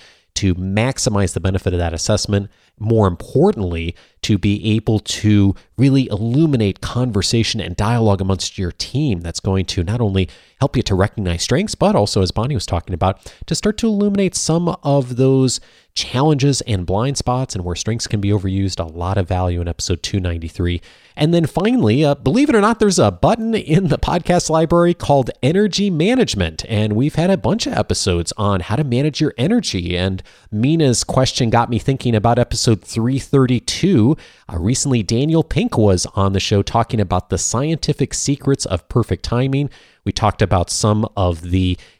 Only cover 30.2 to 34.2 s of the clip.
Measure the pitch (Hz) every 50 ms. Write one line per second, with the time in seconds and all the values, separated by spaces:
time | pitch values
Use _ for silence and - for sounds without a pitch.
30.2 | - - - _ _ - - 104 117 143 165 165 151 131 117 - - - - 131
31.2 | 131 - - - 131 113 110 117 117 117 120 110 - - 135 127 - 123 113 107
32.2 | 98 117 120 123 120 - - - - 127 110 90 - - - 117 113 123 135 131
33.2 | - - - 139 131 120 127 113 - - - - - 190 190 123 104 131 156 -